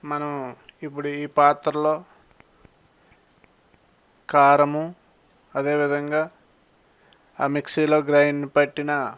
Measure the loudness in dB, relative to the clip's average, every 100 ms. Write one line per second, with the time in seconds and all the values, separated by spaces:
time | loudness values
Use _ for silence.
0 | -6 -6 -6 -8 -10 -14 -20 _ -12 -8
1 | -8 -8 -4 2 4 4 -4 -2 -2 -4
2 | -8 _ _ _ _ _ _ _ _ _
3 | _ _ _ _ _ _ _ _ _ _
4 | _ _ -2 4 6 6 2 0 -8 -12
5 | _ _ _ _ _ -6 -2 0 0 -2
6 | -2 -4 -4 _ _ _ _ _ _ _
7 | _ _ _ -6 -4 -4 -4 -2 2 2
8 | 4 4 4 0 -2 0 0 -2 -4 -4
9 | -4